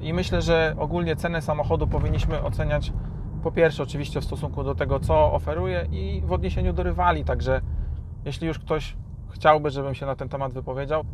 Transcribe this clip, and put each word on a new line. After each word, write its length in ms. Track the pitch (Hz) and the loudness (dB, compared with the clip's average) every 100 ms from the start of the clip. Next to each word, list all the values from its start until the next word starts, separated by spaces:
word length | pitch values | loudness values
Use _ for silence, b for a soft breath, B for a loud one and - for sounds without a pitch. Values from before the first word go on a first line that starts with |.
I 120 | 151 | -2
myślę, 280 | 175 175 175 | -2 0 2
że 340 | 160 165 160 151 | 4 4 4 0
ogólnie 360 | 151 175 170 151 | -2 0 0 0
cenę 260 | 175 165 | 0 -2
samochodu 460 | 156 151 - 160 147 | 0 0 2 2 2
powinniśmy 560 | 151 151 156 147 151 | 2 2 2 2 0
oceniać 500 | 135 - 147 147 - B B B B - | 0 0 0 0 0 B B B B -4
po 80 | 165 | -2
pierwsze 320 | 175 165 - | 4 4 4
oczywiście 380 | 135 147 139 147 | -2 -4 -2 -2
w 20 | |
stosunku 400 | - - 143 - | -2 -4 -4 -2
do 120 | 135 135 | -2 -2
tego, 240 | 139 139 | 0 0
co 340 | - 160 151 | 4 6 6
oferuje 540 | 143 - 156 185 175 165 | 4 0 -2 0 -2 -2
i 300 | 190 190 190 190 | -4 -2 -2 0
w 80 | |
odniesieniu 400 | 180 190 180 180 | 0 0 0 0
do 100 | 175 | 2
rywali, 420 | 175 175 175 160 139 | 0 2 4 4 0
także 360 | 123 127 131 B B B B B - 147 | 0 2 0 B B B B B -10 -8
jeśli 220 | - 165 | -4 -4
już 120 | 151 | -4
ktoś 380 | - 156 - - - - - | -2 -4 -4 -8 -10 -12 -12
chciałby, 400 | - 156 156 151 | 2 6 6 2
żebym 260 | 139 139 123 | -2 -4 -4
się 100 | 135 | -4
na 100 | 131 | -4
ten 140 | 139 | -6
temat 240 | 139 135 | -4 -4
wypowiedział, 500 | 127 131 131 143 156 147 | -4 -6 -6 -2 -2 -2